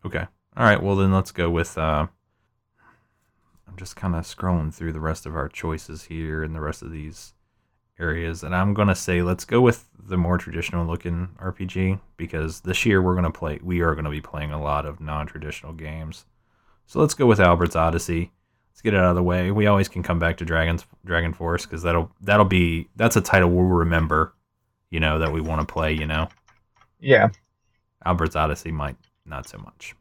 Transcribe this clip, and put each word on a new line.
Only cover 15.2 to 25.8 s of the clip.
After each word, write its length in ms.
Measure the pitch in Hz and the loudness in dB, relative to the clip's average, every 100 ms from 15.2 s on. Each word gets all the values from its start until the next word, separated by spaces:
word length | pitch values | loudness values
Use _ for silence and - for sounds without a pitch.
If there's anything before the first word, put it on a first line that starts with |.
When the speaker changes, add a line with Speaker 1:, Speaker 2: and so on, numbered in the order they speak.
| 78 - 78 - - | -8 -10 -12 -12 -16
Speaker 1:
games. 540 | 80 78 80 78 78 _ _ _ _ _ _ _ | -14 -12 -12 -12 -16 _ _ _ _ _ _ _
So 140 | - | 0
let's 140 | 151 | 0
go 120 | - 127 | 4 4
with 140 | 104 | 6
Albert's 380 | 90 87 87 80 | 6 6 2 2
Odyssey. 560 | 80 85 - 85 90 _ _ _ _ | 0 0 -2 -4 -4 _ _ _ _
Let's 100 | _ | _
get 120 | 113 | 0
it 60 | 101 | 4
out 120 | 90 | 4
of 40 | 90 | 4
the 80 | |
way. 280 | 90 90 90 | 2 0 0
We 160 | 101 104 | 2 4
always 200 | 101 95 | 4 2
can 160 | - | -4
come 160 | 87 85 | -2 0
back 160 | 85 80 | 0 -2
to 80 | 80 | -2
Dragon's, 400 | 80 80 85 - _ 90 | 0 0 -2 -4 _ -4
Dragon 260 | 85 85 | -2 -2
Force 340 | 78 82 87 - | -4 -2 -4 -4
'cause 160 | 82 | -4
that'll, 300 | 87 85 82 _ | 0 0 -2 _
that'll 240 | 98 104 98 | 2 4 6
be, 440 | 92 87 82 - - | 6 2 0 -6 0
that's 180 | 113 110 | 2 2
a 60 | |
title 280 | 92 98 90 | 4 4 6
we'll 140 | 87 | 4
remember, 680 | 90 87 85 82 80 78 80 _ _ _ _ _ _ | 4 4 2 2 2 2 0 _ _ _ _ _ _
you 80 | 82 | -2
know, 180 | 78 78 | 0 0
that 140 | 80 | 0
we 100 | 80 | -2
wanna 240 | 78 78 76 | -2 -2 -4
play, 280 | - | -2